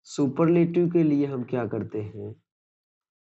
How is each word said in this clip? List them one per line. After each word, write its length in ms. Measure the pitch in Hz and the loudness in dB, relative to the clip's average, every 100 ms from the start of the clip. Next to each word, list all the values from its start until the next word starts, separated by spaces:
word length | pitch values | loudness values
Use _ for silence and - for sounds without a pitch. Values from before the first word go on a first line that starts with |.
सुपरलेटिव 840 | - - 139 127 165 170 170 175 175 | -14 -2 -2 2 4 4 4 2 2
के 120 | 170 | 2
लिए 220 | 160 143 143 | 2 2 0
हम 180 | 135 | -4
क्या 240 | 117 127 110 | -4 -4 -4
करते 340 | 113 107 110 | -4 -6 -6
हैं, 340 | 104 107 104 117 _ _ _ _ _ _ _ _ _ | -8 -10 -14 -14 _ _ _ _ _ _ _ _ _